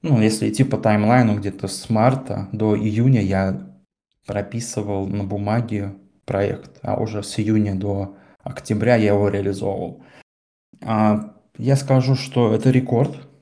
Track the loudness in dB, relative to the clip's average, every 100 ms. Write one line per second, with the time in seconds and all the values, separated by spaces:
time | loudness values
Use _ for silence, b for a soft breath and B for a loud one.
0 | 2 4 4 2 -2 0 0 2 2 2
1 | 4 4 4 0 -4 -6 -8 -8 -2 2
2 | 2 2 -4 -8 -8 -2 0 0 0 2
3 | 4 4 2 0 0 -2 -8 -20 _ _
4 | _ _ -8 -6 -6 -8 -8 -6 -4 -4
5 | -4 -4 -4 -4 -2 -2 -2 -4 -6 -10
6 | _ _ -6 -2 -2 -4 -12 -12 -6 -4
7 | -4 -6 -8 -4 0 2 0 -2 -4 -4
8 | -6 B B B -14 -12 -4 0 2 4
9 | 4 4 2 0 -4 -4 -4 -4 -8 -12
10 | B B _ _ _ _ _ _ -4 2
11 | 4 2 -2 -18 _ -6 0 2 4 2
12 | 4 0 0 0 2 4 4 2 2 0
13 | 0 -4 -18 _